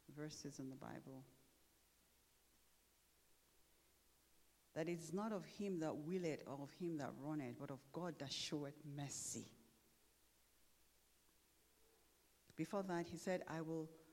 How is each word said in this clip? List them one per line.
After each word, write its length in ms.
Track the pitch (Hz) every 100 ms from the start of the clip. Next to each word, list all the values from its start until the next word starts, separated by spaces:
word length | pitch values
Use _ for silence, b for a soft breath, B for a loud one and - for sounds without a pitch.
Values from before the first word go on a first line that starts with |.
| - 139
verses 420 | 151 147 143 139
in 100 | 131
the 60 |
Bible. 480 | 131 - - 131 131 135 - - - - - - - - - - - - - - - - - - - - - - - - - - - - - - - - - -
That 140 | 151 165
it's 240 | 175 160
not 200 | 180 220
of 120 | 208
him 340 | - - 202 175
that 160 | 156 127
willeth 440 | 151 185 170 139 -
or 120 | 139
of 100 | 139
him 260 | - 175 156
that 120 | 131 104
runneth, 360 | 143 151 127 120
but 100 | 139
of 80 | 135 -
God 220 | 165 175 151
that 140 | 139
showeth 420 | - - 151 143 147 151 143
mercy. 500 | 143 - - - - - - - - - - - - - - - - - - - - - - - - - - - - - - - - - - -
Before 260 | 165 202
that, 240 | 190 175 170
he 100 | 170
said, 260 | - 180 -
"I 120 | 160
will 280 | 160 160 160 B B